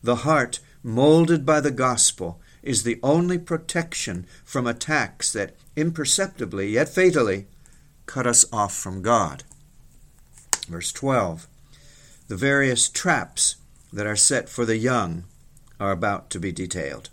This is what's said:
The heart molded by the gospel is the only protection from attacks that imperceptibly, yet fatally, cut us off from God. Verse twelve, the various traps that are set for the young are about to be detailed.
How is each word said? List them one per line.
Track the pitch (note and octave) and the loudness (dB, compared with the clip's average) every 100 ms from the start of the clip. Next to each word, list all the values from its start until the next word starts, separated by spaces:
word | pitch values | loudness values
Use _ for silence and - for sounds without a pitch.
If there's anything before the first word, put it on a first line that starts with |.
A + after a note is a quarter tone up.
The | A#2 A#2+ | 0 0
heart | C3+ D#3 B2 - - - | 2 2 2 -4 -14 -16
molded | A#2+ A2+ C#3 D#3+ E3 E3+ C3+ | -4 4 6 8 6 4 4
by | D3+ | 2
the | C#3+ | 2
gospel | B2 B2+ A#2+ - - F2+ E2+ - - | 0 0 2 0 0 -10 -10 -18 -16
is | - A#2 | -4 -2
the | G#2+ A#2 | -2 -2
only | C3 D#3 F3 F3+ | 2 2 2 -2
protection | E3+ E3 E3 E3+ E3 - - F2+ - - | -4 -6 -4 -6 -6 -6 -8 -8 -10 -18
from | - C#3 B2 | -6 -4 -2
attacks | A#2 - D3+ A2 - - | -4 -2 -2 -2 -4 -6
that | A2 G2 - - - | -4 -6 -8 -14 -4
imperceptibly, | D#3+ E3 C#3+ - G3 - G#2 G2 G2 | -2 -2 -2 0 -2 -4 -8 -4 -2
yet | A2 D#3+ | 0 0
fatally, | - F#3 D#3 A2+ G2 G2 - - - - - - | 4 4 4 2 0 -6 -20 -20 -20 -20 -20 -12
cut | C3+ B2 | -4 2
us | A#2 - | 4 4
off | A2+ G2+ | 2 -2
from | - - F#2+ | -4 -8 -6
God. | F#2+ A#2 E2+ C#2 - - - - - - - _ - - - - - | 2 2 2 -6 -18 -20 -20 -20 -20 -20 -20 _ -20 -20 -6 -6 -6
Verse | E2+ - | -10 -10
twelve, | - C3+ C3 F#2+ E2 - - - - - - - - - | -6 0 0 0 -6 -14 -20 -20 -20 -20 -20 -20 -20 -12
the | G2 | -2
various | C#3 C#3 C3+ B2 - | 0 2 2 2 0
traps | - F3+ D3 F#2 - - - - - - | -2 0 0 -2 -2 -2 -4 -16 -20 -16
that | G#2 G#2 | -6 -4
are | G#2+ | 2
set | - C3+ - | 2 2 -4
for | - A#2 | -4 0
the | A2+ | 0
young | A#2 B2 F#2+ E2 F2+ - - - - - | 2 0 -2 -6 -10 -20 -20 -20 -20 -6
are | G2 | -4
about | F#2+ G#2 G2+ - | 0 -2 -2 -6
to | F#2+ | -8
be | F#2+ | -6
detailed. | E2+ F#2 F#2 C#2+ C#2 - | -6 -6 -6 -6 -8 -16